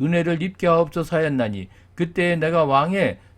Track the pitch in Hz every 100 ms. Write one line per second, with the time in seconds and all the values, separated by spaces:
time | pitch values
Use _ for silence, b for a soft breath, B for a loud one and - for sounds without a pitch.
0 | 139 170 170 165 185 - 175 165 165 170
1 | 160 160 156 135 113 101 92 b b -
2 | 170 175 175 170 156 170 151 135 160 196
3 | 139 92 b